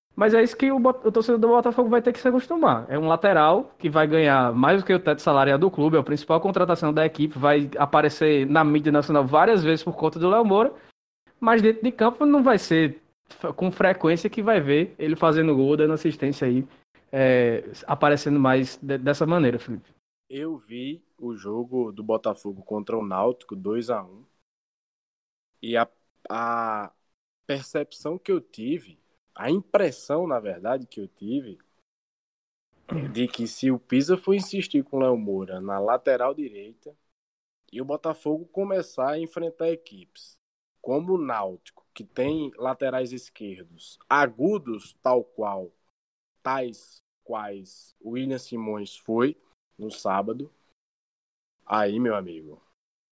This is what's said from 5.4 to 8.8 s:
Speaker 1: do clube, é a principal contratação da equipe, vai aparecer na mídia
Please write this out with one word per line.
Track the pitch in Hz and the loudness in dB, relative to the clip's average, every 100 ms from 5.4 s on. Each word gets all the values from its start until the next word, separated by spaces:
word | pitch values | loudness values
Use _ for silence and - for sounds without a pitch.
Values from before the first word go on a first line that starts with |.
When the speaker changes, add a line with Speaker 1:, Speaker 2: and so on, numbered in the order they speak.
| 139 139 | 4 4
Speaker 1:
do | 185 | 2
clube, | 151 156 156 | 2 2 2
é | |
a | |
principal | 123 147 - 165 | 2 -2 0 0
contratação | 196 190 175 165 156 | 2 0 2 0 0
da | 156 | 0
equipe, | 156 151 151 135 | 0 0 -4 0
vai | 143 147 139 - | 2 4 2 -2
aparecer | 143 151 151 - 156 143 135 | 2 4 2 2 2 2 4
na | 156 | 2
mídia | 151 151 | 4 2